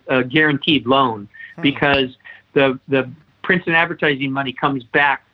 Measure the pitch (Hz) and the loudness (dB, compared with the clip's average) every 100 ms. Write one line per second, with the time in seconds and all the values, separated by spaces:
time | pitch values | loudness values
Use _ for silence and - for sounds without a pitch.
0 | - 131 127 156 156 139 - 143 113 135 | -2 -2 0 2 2 0 0 0 2 2
1 | 131 107 101 - - - 143 139 147 139 | 2 -2 -12 -18 -20 -4 -2 0 0 0
2 | 131 - - - _ 147 135 131 - 135 | -2 -6 -20 -20 _ 2 2 0 -2 -2
3 | 127 - _ _ - 180 180 165 170 - | -2 -8 _ _ -2 -2 0 0 0 0
4 | 160 135 139 135 135 123 135 135 120 151 | -2 0 -4 -4 -6 -2 -2 -2 -2 0
5 | 143 135 _ | 0 0 _